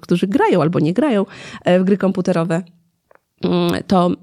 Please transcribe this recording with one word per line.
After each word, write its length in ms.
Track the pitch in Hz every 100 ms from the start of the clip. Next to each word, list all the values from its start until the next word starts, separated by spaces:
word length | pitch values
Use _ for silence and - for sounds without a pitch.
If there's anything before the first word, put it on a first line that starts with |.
którzy 260 | - 175 196
grają 340 | 285 427 185
albo 180 | 151 151
nie 140 | 151
grają, 320 | 190 294 208 202 - - - -
e, 140 | 185
w 40 |
gry 140 | 185 196
komputerowe. 640 | 190 190 185 170 165 165 175 _ _ _ _ _ _ -
Mm, 400 | 180 180 175 - -
to 240 | 185 175 -